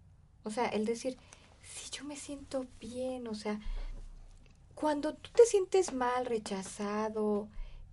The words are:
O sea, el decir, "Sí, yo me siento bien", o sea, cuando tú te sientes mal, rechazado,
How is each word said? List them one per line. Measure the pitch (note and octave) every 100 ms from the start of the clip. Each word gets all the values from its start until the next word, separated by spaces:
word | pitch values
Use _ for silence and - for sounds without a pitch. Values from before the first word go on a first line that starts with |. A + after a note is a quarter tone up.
| - - - -
O | G#3+
sea, | G#3+ A3+
el | G#3 A3
decir, | A#3 C4 B3+ - - - -
"Sí, | - - -
yo | - C#4+
me | C#4
siento | - C#4 C#4 C4+ B3+ -
bien", | A3 B3 B3+ B3+ A#3
o | G#3+
sea, | G#3+ G#3+ - - - - - - - - - - - -
cuando | D4+ D4 D4+ -
tú | -
te | - A#4
sientes | G4+ F#4 F#4+ F#4
mal, | C4 B3 B3 A#3+
rechazado, | A3 G#3+ G3 F#3+ - G3+ G#3 A3 G#3+ G#3+ G#3 G#3 - - - -